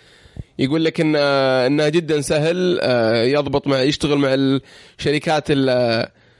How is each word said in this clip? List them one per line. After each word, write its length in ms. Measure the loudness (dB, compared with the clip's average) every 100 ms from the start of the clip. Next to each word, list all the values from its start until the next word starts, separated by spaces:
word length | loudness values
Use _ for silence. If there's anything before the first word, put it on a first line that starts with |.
| -20 -20 -20 -20 -14 -4
يقول 260 | -2 0
لك 160 | -2 -2
إن، 140 | 0 0
آه، 500 | 0 2 2 2 2
إنه 220 | 2 0
جدا 320 | 0 0 -2
سهل، 580 | 0 0 0 0 0 0
آه، 400 | 0 0 2 2
يضبط 440 | 2 0 0 -2 0
مع، 140 | 0
يشتغل 380 | 0 0 0 0
مع 100 | 2
الشركات 1160 | 0 0 0 -4 -16 -20 -8 -4 -2 -2 -2 0
ال-، 180 | 0 2
آه، 440 | 2 0 0 -4 -10 _ _